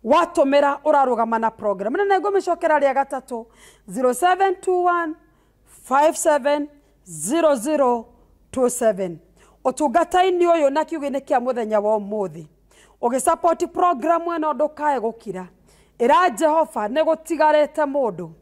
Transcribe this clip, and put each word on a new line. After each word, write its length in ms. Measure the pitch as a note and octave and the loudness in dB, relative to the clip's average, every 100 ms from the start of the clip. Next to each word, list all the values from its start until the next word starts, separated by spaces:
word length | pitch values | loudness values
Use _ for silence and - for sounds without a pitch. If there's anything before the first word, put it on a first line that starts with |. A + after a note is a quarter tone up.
Watũmĩra, 720 | A3 D4+ E4+ E4+ C#4 C#4+ C#4+ C#4+ | 2 2 2 0 2 4 2 0
ũrarũgama 540 | D4+ D4 C4 A3+ A3+ A3+ | 0 2 2 0 0 0
na 100 | A3+ | -2
program. 420 | A3 G#3+ F#3+ G3 | -4 -4 -4 -4
Na 120 | D4 | -2
nĩngũmĩcokera 760 | G4+ G4 G4 G4 F4+ E4+ E4 D4+ | 0 0 0 -2 -2 -2 2 2
rĩa 160 | C#4 | 2
gatatũ, 520 | C4 C4+ C4+ B3+ A#3+ A#3 _ - _ - | 0 -2 -6 -10 -12 -14 _ -20 _ -12
zero 260 | F#3+ B3+ | -2 0
seven 400 | B3 F4+ F4+ F#4+ F#4 | 2 2 2 0 0
two 240 | - F4+ | -2 0
one 300 | F4+ F4 E4 D#4+ _ _ _ _ | 2 0 -2 -8 _ _ _ _
five 520 | _ - - C4+ D#4 D#4 | _ -20 -2 2 2 2
seven 520 | E4+ D4 B3+ D4 D4 - _ _ | 0 2 2 -2 -4 -12 _ _
zero 500 | - D#3+ D#3 D#4+ E4 | -18 -12 -4 2 2
zero 500 | C#4+ A#3 D4+ C4 A#3+ A3 _ _ _ _ | 2 0 0 0 0 -6 _ _ _ _
two 180 | - B3 | -2 -2
seven. 500 | - A3+ F#3+ F#3+ D#3+ _ _ _ _ | 0 -2 0 -6 -10 _ _ _ _
Ũtungata-inĩ 800 | C4 B3+ D4+ A#3+ E4+ F#4 F#4 F4+ F4 | -6 -2 0 0 0 2 2 2 2
ũyũ 240 | E4+ C#4+ | 4 2
na 120 | C#4+ | 0
kiugo-inĩ 360 | D4+ E4 C#4 C4+ | -4 -6 -6 -8
kĩa 200 | C4+ C4+ | -2 -2
mũthenya 400 | A#3+ B3 G#3+ G#3+ | -2 -4 -2 -2
wa 160 | G#3 G#3+ | 0 -2
ũmũthĩ. 500 | G3+ G#3+ F#3+ D#3 D#3 _ _ _ _ _ | -2 -6 -6 -10 -20 _ _ _ _ _
Ũgĩsupport 640 | A#3+ B3+ D4+ E4 F4 E4 E4+ | -4 0 0 0 0 0 -4
program 560 | E4+ F4+ D4+ D4+ E4+ | -2 0 0 0 -2
ĩno, 320 | E4+ E4+ D#4 | -2 -4 -4
ndũkae 440 | C4+ D4+ D4+ D4 C4+ | -2 -4 -2 -2 -2
gũkira. 440 | A3 A3+ A3 F3+ F3+ _ _ _ _ _ | -4 -8 -12 -12 -12 _ _ _ _ _
Ĩra 320 | A#3+ D#4 F4+ | 2 4 4
Jehova, 580 | G3+ D#4+ D#4+ D#4 A#3+ G#3+ | 2 0 2 0 -2 -4
"Nĩ 140 | C4+ | 0
gũtigarĩte 800 | D#4+ D#4+ D#4+ E4 D4+ D4+ D4 D4+ | 0 -2 -4 0 4 4 2 0
mũndũ. 440 | D4 C#4 A#3+ E3+ E3+ E3 | -2 0 -2 -4 -14 -16